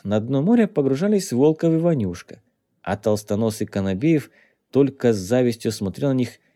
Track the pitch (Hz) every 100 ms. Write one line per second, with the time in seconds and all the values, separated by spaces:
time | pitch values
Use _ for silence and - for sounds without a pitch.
0 | 101 107 117 139 170 240 208 147 135 135
1 | 208 208 190 120 151 156 170 160 170 147
2 | 95 87 - - _ _ _ _ - 101
3 | 110 104 - 104 113 107 107 101 95 95
4 | 151 156 - _ _ _ _ 131 139 -
5 | 120 104 92 127 123 113 117 - 98 87
6 | 139 131 120 - _